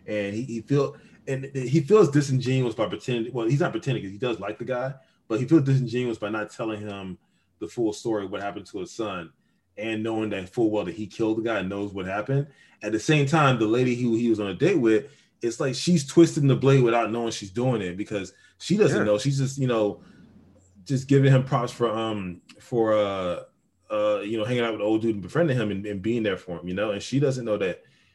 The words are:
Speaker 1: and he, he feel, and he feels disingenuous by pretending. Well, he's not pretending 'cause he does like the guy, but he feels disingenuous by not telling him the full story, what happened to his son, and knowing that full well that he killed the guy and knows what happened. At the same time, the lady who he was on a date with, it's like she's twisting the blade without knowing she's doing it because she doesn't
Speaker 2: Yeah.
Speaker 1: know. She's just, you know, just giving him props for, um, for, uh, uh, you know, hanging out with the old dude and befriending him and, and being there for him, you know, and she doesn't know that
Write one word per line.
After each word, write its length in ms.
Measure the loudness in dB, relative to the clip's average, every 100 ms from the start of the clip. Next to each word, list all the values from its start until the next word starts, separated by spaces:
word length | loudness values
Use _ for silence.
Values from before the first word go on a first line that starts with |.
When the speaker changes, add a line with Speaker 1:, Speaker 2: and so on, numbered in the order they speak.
| -8
Speaker 1:
and 280 | -6 -4
he, 80 | -6
he 180 | -6 -8
feel, 340 | -2 0 0 -4 -20 -14 -8
and 160 | -6 -6
he 260 | -6 0 2
feels 300 | 6 6 6
disingenuous 640 | 4 2 0 2 0 0
by 120 | 0 -4
pretending. 460 | -4 -4 -4 -4
Well, 140 | -2 0
he's 140 | 2
not 100 | 0
pretending 320 | -2 -4 -4
'cause 80 | -6
he 80 | -6
does 220 | -4 -4
like 180 | -6 -8
the 60 |
guy, 300 | -6 -6 -6 -8 _ _ -6
but 100 | -4
he 80 | 4
feels 160 | 4
disingenuous 560 | 6 2 2 -2 -2 -4
by 120 | -4
not 200 | -4 -6
telling 300 | -6 -6 -6
him 380 | -8 -10 -10 -12 _ _ _ -14
the 80 | -10
full 240 | -2 -2
story, 340 | -2 -4 -4 -4
what 160 | -6
happened 240 | -8 -10 -10
to 120 | -10
his 100 | -10
son, 400 | -8 -8 -8 -12 _ _ _ _ -10
and 260 | -6 -4
knowing 280 | -2 -2 -2
that 180 | -4 -6
full 240 | 0 0
well 120 | 0
that 120 | -4 -6
he 100 | -8
killed 320 | -4 -2 0
the 40 |
guy 160 | -2 -2
and 80 | -4
knows 240 | -6 -6
what 120 | -6 -6
happened. 420 | -6 -2 -2 -2 -8 _ _
At 80 | -4
the 80 | -2
same 260 | 2 2 4
time, 340 | 4 4 4
the 60 | 2
lady 260 | 2 2
who 220 | 0 0 2
he 120 | 2
was 120 | 0
on 80 | -2
a 60 |
date 260 | 0 2 4
with, 260 | 4 2 0 -14 _ _
it's 200 | -6 -4
like 160 | -4 -2
she's 280 | 2 2
twisting 440 | 4 6 6 6 2
the 80 | 4
blade 260 | 6 6
without 300 | 6 2 0
knowing 180 | -2 -4
she's 200 | -6 -8
doing 280 | -4 -2 0
it 160 | -2 -6
because 360 | -6 -6 -8 -14 _ -10
she 160 | -2 2
doesn't 220 | 4 4
Speaker 2:
Yeah. 60 |
Speaker 1:
know. 140 | 2 2
She's 200 | 0 -2
just, 180 | -2 -2
you 120 | 0
know, 320 | 2 0 -2 -14 -20 -20 -20 -20 _ _ _
just 220 | -4 -4 4
giving 240 | 4 6
him 140 | 4
props 260 | 4 -2 -2
for, 180 | -2 -2
um, 500 | 0 -4 -4 -6 -10 -16 -20
for, 340 | -4 0 4
uh, 500 | 4 2 0 -4 -6 -10 _ _ _ -8
uh, 320 | -2 0 0
you 120 | -2 -4
know, 80 |
hanging 180 | -2 0
out 80 | -2
with 80 | -2
the 40 |
old 160 | 0 2
dude 120 | 0
and 80 | -2
befriending 340 | -2 0 2 2
him 140 | 0
and, 160 | -4 -6
and 160 | -6
being 220 | -2 0
there 120 | 0 -2
for 220 | -6 -10
him, 80 | -6
you 80 |
know, 160 | -4 -2
and 100 | -4
she 200 | -2 0
doesn't 240 | 0 0
know 120 | -2 -2
that 260 | -2 -4 _ _ _